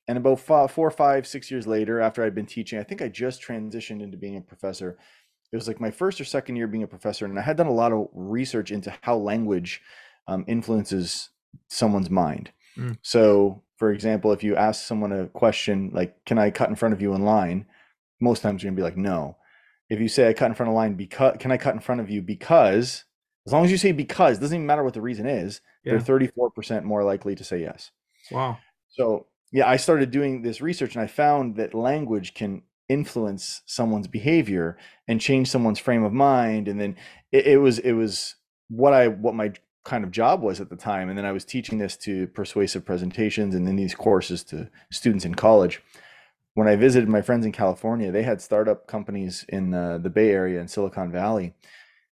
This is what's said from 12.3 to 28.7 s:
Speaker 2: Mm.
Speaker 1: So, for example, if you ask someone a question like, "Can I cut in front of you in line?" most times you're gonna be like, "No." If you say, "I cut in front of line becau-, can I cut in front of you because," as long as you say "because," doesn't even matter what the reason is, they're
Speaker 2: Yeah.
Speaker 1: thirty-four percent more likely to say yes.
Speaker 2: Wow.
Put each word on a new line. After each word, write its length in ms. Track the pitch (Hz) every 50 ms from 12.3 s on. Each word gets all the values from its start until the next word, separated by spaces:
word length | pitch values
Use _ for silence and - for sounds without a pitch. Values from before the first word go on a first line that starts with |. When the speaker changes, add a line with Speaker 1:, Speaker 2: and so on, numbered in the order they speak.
| 73 - - - _ _ _ _ _
Speaker 2:
Mm. 220 | - 123 123 113 - -
Speaker 1:
So, 600 | - - 117 110 107 101 101 101 98 95 104 _ _ _
for 140 | _ 117 107 101
example, 400 | 95 107 110 107 101 95 107 104
if 120 | 95 -
you 100 | 104 101
ask 300 | - 104 110 110 - -
someone 260 | - 113 107 107 101 98
a 140 | 98 92 90
question 640 | - - 120 113 104 - - - 101 98 98 92 87
like, 320 | 90 90 87 - _ _
"Can 140 | - 117 113
I 120 | 104 104
cut 180 | 101 - 123 -
in 80 | 107
front 160 | - 117 113 104
of 80 | 92 101
you 120 | 101 98
in 100 | 95 101
line?" 420 | 104 110 107 92 85 87 95 104 - _ _ _ _ _ _ _ _ _ _
most 220 | 120 120 113 - -
times 200 | 107 101 92 95
you're 80 | 98
gonna 60 | 95
be 60 | 95 90
like, 140 | 82 80
"No." 420 | 90 98 98 92 82 73 69 - _ _ _ _ _ _ _ _ _ _ _
If 100 | 110 107
you 80 | 113 110
say, 200 | - 135 123 113
"I 60 | 110
cut 120 | - 135 120
in 40 | 113
front 160 | - 123 113
of 60 | 110
line 200 | 113 113 110 101
becau-, 420 | 90 98 - - - 135 131 - -
can 100 | - 131
I 60 | 127
cut 180 | 120 - 143 -
in 60 | 113
front 200 | - - 127 120
of 100 | 110 95
you 100 | 104 104 90
because," 840 | 90 104 - - - 165 165 123 98 95 110 123 127 - - - _ _ _ _ _ _ _ _
as 60 | 104 135
long 120 | 156 170
as 60 | 180
you 80 | 190 175
say 140 | - 196 165
"because," 460 | 143 135 - - - 185 147 113 95
doesn't 160 | 131 147 170
even 120 | 170 151
matter 180 | 143 147 151 139
what 100 | 127 120
the 60 | 113
reason 260 | 107 123 120 104 107
is, 340 | 135 139 107 85 101 107 - _ _ _ _ _
they're 100 | 135 117
Speaker 2:
Yeah. 60 | 113
Speaker 1:
thirty-four 500 | 120 135 135 135 131 123 - - 123 113
percent 340 | - 113 107 - 113 107 80
more 180 | 101 104 104 101
likely 300 | 101 98 98 - 101 98
to 100 | - 92
say 160 | - 90 87
yes. 300 | 80 - - - - - _ _ _ _ _ _ _ -
Speaker 2:
Wow. 280 | 127 127 131 127 117 113 _ _